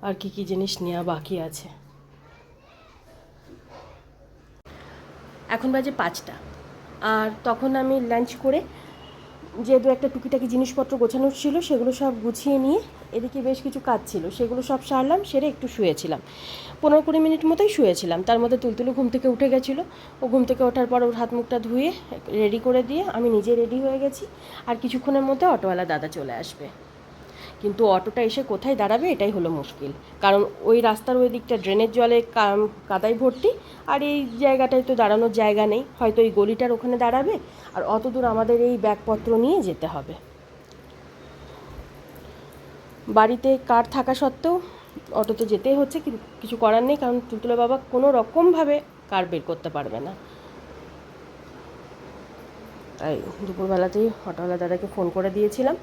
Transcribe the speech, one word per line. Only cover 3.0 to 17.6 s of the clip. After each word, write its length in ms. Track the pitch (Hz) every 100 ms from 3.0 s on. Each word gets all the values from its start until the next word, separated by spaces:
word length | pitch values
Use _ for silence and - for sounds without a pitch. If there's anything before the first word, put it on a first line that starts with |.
| - - - - - - - - - - - - - - _ - - - - - - - - - -
এখন 140 | 226 262
বাজে 180 | 262 269 269
পাঁচটা, 340 | 175 170 - - - - - - - - 214
আর 140 | 220 220 214 -
তখন 220 | 233 269 262
আমি 120 | 262 269 240
লাঞ্চ 200 | 233 247 -
করে 160 | 269 294 - - - - - - - - - - 226
যে 100 | 262
দু 60 | 247
একটা 140 | 254 277
টুকিটাকি 320 | 269 262 262 247
জিনিসপত্র 380 | 247 254 269 254 247
গোছানোর 320 | 233 262 269 269
ছিল 120 | 294 294 349
সেগুলো 220 | 277 240 254
সব 120 | 277 233
গুছিয়ে 320 | 220 233 285 277
নিয়ে 160 | 262 349 - - - 233
এদিকে 220 | 240 277 254
বেশ 100 | 262 277
কিছু 140 | 269 269
কাজ 120 | 226 -
ছিল 140 | 196 160 -
সেগুলো 220 | 233 247 254
সব 100 | 269 -
সারলাম, 320 | 269 262 349 403
সেরে 160 | 277 294
একটু 140 | - 254
শুয়েছিলাম। 460 | - 190 151 165 151 - - - - - -
পনেরো 200 | 302 302 311
কুড়ি 140 | 320 311
মিনিট 160 | 320 311
মতোই 200 | 330